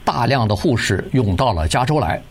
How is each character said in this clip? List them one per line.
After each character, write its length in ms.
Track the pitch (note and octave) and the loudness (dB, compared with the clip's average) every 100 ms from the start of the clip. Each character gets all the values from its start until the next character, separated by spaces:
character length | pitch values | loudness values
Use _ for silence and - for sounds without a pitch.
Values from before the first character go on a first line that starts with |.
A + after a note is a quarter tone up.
大 220 | - D#3+ A#2+ | -4 -2 0
量 220 | C3+ A2 | 2 0
的 80 | G2+ | 0
护 200 | F3+ A#2 | 0 0
士 320 | - F#2+ - | 0 -2 0
涌 240 | C3 G#2+ F2+ | 0 0 2
到 180 | C3 | 0
了 140 | F#2 D#2+ | 0 0
加 180 | C3+ B2+ | 0 0
州 140 | D3+ | 0
来。 200 | E2+ - - | 0 -4 -6